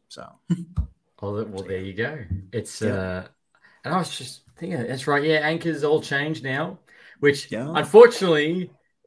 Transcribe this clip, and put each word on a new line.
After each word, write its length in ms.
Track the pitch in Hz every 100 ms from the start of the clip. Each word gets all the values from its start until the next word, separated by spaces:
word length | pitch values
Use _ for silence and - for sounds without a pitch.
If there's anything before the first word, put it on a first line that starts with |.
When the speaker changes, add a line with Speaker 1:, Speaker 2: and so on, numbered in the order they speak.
| _
Speaker 1:
So. 180 | - - - -
<laughs> 60 | 175 165 - - _ _ _
Speaker 2:
Well, 160 | 101 104
th-, 120 | 107
well, 160 | 95
there 160 | 92 92
you 120 | 98 95
go. 240 | 127 156 92 95 -
It's, 280 | 117 - -
Speaker 1:
Yeah. 140 | 110
Speaker 2:
uh, 340 | 98 92 92 92 _ _ _ _ _
and 80 | 127
I 60 | 180
was 180 | 165 -
just 260 | 127 - _ -
thinking, 180 | 175 160 113
that's 220 | 131 151
right. 160 | 143
Yeah, 160 | 156 156 151
Anchor's 360 | 165 165 147
all 160 | 147 151
changed 440 | - 139 151 151
now, 340 | 131 135 175 190 _ - - -
which 300 | 143 143 -
Speaker 1:
Yeah. 200 | 110 139 151
Speaker 2:
unfortunately, 920 | 139 208 240 233 185 151 151 175 180 _ _ _